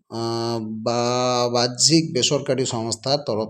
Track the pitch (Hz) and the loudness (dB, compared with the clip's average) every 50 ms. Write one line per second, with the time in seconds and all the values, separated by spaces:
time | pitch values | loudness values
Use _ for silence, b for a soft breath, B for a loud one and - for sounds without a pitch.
0 | _ - 113 113 117 117 117 117 117 117 117 117 110 110 110 110 110 120 120 120 | _ -12 -8 -6 -4 -4 -4 -4 -2 -4 -4 -4 -4 -6 -8 -6 -4 -2 -2 0
1 | 120 120 123 123 123 127 123 123 123 120 120 120 120 127 123 123 - 139 156 165 | 0 0 0 0 0 0 2 0 0 2 2 2 2 0 2 2 4 6 6 6
2 | 160 165 - 123 117 - 151 135 135 - 131 127 131 - - 117 113 113 107 - | 4 2 0 0 2 2 2 0 0 0 0 0 -2 -2 -2 -4 -4 -4 -6 -4
3 | - 131 143 143 - - 110 104 110 | -2 -2 -2 -2 0 -2 -4 -4 -4